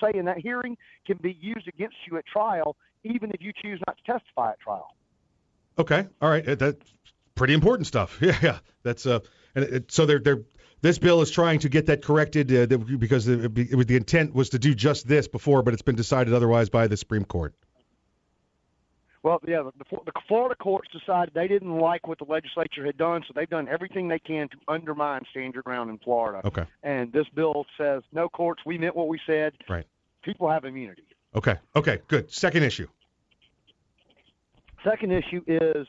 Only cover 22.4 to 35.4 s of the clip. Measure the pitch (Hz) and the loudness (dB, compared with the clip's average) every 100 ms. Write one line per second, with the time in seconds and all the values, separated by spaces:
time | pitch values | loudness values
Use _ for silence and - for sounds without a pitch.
22.4 | 143 170 165 - 139 139 160 170 - 139 | -4 -6 -6 -6 -8 -2 -2 -2 -6 -8
23.4 | 165 165 131 165 185 196 175 165 - 156 | -6 -6 -4 -6 -6 -6 -4 -4 -4 -6
24.4 | 147 - - 156 160 147 147 135 127 135 | -6 -10 -8 -6 -6 -4 -4 -4 -10 -10
25.4 | 131 127 127 123 117 107 - 120 110 98 | -10 -10 -8 -6 -6 -8 -2 0 0 -4
26.4 | 98 85 82 _ 147 135 120 139 151 147 | -6 -6 -8 _ -6 -4 -2 -2 -2 -2
27.4 | 160 147 139 - 147 135 - 151 170 - | -2 -2 -6 -4 -2 -2 -6 -4 -4 -2
28.4 | 170 165 156 170 165 170 160 160 - 156 | -4 -4 -8 -4 -4 -2 -4 -4 -2 -2
29.4 | 151 - - 87 - _ _ _ - - | -2 -6 -8 -8 -8 _ _ _ -12 -4
30.4 | 165 156 135 131 117 90 _ _ _ 110 | 0 0 -4 -10 -14 -16 _ _ _ -2
31.4 | 120 95 - 151 151 104 - 147 - - | -2 -2 -2 0 0 -2 -2 -2 -2 -2
32.4 | 185 - 135 - 78 _ _ _ _ _ | 0 2 0 -2 -10 _ _ _ _ _
33.4 | _ _ _ _ _ _ _ _ _ _ | _ _ _ _ _ _ _ _ _ _
34.4 | _ _ _ - 202 220 214 180 - 180 | _ _ _ -6 -2 -2 0 -2 -2 -8